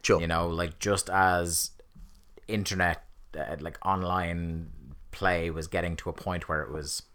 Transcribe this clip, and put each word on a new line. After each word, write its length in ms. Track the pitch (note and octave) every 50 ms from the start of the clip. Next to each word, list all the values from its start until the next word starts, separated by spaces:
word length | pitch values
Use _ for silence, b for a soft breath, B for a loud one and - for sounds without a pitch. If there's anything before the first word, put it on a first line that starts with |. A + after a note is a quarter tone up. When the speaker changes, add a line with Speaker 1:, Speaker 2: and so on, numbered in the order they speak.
| b
Speaker 1:
Sure. 160 | - G#2+ E2
Speaker 2:
You 80 | E2 E2
know, 180 | E2 E2 E2+
like, 320 | E2+ E2 E2 E2+ D#2+ D#2 -
just 320 | - G#2 G2+ F#2 - -
as 600 | F#2 F#2+ F#2 F#2 F2+ F2 F2 E2+ E2 - - - - - - - - - - - - - - - - - -
internet, 560 | - A2 G#2+ F#2+ - G2+ F#2 F2+ F2 E2+ - - - - - - - -
uh, 200 | D#2+ D2 - D#2+ D2
like, 180 | D2+ D#2+ - - -
online 840 | F#2+ F#2+ F#2+ F#2 F2+ F2+ F#2 F2+ E2+ E2+ E2+ E2+ E2 E2 E2 E2 D#2+ - - C2+ C2+ C#2+ - - -
play 400 | - - F#2+ F#2 F2+ E2+ E2 E2+
was 160 | D#2+ D#2+ D#2
getting 300 | D#2 - F2+ E2+ F2 E2
to 120 | D2+ - F2+
a 40 | E2
point 360 | - - F#2+ F2+ F2 E2 -
where 140 | E2 D#2 D2+
it 80 | -
was 320 | D2 D#2 C#2+ D2 - - - - -